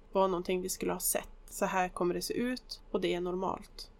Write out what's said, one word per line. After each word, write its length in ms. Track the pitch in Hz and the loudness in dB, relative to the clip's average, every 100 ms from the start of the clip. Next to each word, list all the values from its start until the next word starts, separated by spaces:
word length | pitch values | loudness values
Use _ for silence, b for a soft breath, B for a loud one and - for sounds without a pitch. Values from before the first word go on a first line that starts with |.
| - | -2
var 160 | 196 190 | 4 4
någonting 340 | 175 180 185 | 4 2 0
vi 80 | 185 | 0
skulle 240 | - 180 | -2 -2
ha 60 | 175 | 0
sett. 300 | - - - - - | 2 0 -2 -16 -10
Så 160 | - 196 | -2 0
här 240 | 190 180 | 2 0
kommer 240 | - 180 | 2 0
det 80 | 175 | 0
se 120 | - | -2
ut 480 | - 247 254 - - - | 0 0 -2 -8 -14 -4
och 100 | 196 | 0
det 120 | 175 | 2
är 80 | 175 | 0
normalt. 720 | 180 185 185 - - - - - | 0 -2 -2 -4 -8 -14 -16 -16